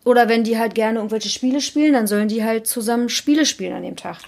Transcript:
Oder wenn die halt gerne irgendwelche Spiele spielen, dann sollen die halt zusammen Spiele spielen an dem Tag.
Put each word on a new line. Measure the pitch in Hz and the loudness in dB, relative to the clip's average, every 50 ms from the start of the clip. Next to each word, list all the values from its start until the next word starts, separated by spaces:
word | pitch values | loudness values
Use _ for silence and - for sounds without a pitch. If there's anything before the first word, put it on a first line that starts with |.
| _ | _
Oder | 240 247 240 240 220 | 4 4 6 4 4
wenn | 226 233 226 | 2 2 0
die | 220 226 220 | 0 0 0
halt | 233 220 185 | 0 -2 0
gerne | 220 214 220 226 226 | 0 0 0 0 -2
irgendwelche | 214 214 220 214 214 202 | -2 -4 -4 -4 -4 -6
Spiele | - - - 254 254 285 | -6 -4 -2 -2 0 0
spielen, | 269 - - 294 302 302 285 | -2 -2 0 2 4 4 4
dann | 240 220 | 4 2
sollen | 202 208 208 214 214 | 2 0 0 0 0
die | 214 226 214 | -2 -2 -2
halt | 226 226 226 220 - | -2 -2 -2 -4 -4
zusammen | - 247 214 226 233 240 240 233 | -6 -4 -2 -2 0 0 0 -2
Spiele | 233 - - 285 294 311 302 | -2 -2 0 2 2 4 2
spielen | - - - 190 180 185 | 2 0 -2 -6 -8 -8
an | 180 180 | -8 -10
dem | 180 180 | -10 -12
Tag. | - - - 165 - - | -12 -12 -12 -12 -14 -14